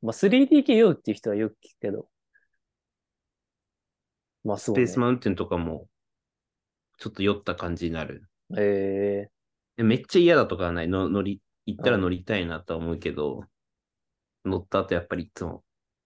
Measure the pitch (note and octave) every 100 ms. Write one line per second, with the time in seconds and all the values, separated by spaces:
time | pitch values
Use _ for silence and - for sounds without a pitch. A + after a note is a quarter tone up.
0 | A2 A2+ G3 B3+ C4+ D4 C#4 A3+ A3 C#3+
1 | - G#2 A2+ G#2 A2 - _ _ G#2 G2
2 | - _ _ _ _ _ _ _ _ _
3 | _ _ _ _ _ _ _ _ _ _
4 | _ _ _ _ A2 G2+ - G#2+ A#2+ B2+
5 | A#2+ B2 G#2+ F2+ F#2 F2 E2 D#2 - _
6 | _ _ _ _ _ _ _ _ _ -
7 | G#2+ - G2 G#2 - F2 F2+ E2+ E2+ E2
8 | D2 C2 - _ - G#2 G2+ G2 G2 G2
9 | G2+ G2+ G#2 _ _ _ _ - A2+ B2
10 | - F#3+ E3+ D#3 F#2+ E2+ F2 E2+ E2 F#2+
11 | F2 G2+ G2 G2 _ _ - F#2 B2+ A2
12 | F2+ F2+ F#2 G#2 E2+ D#2+ - E2 E2 D#2
13 | D#2 D2 D2 B1+ - _ _ _ _ _
14 | _ _ _ _ F#2+ F#2+ - G2 F#2+ F2
15 | - F#2 E2 - F2 F2 _ _ _ _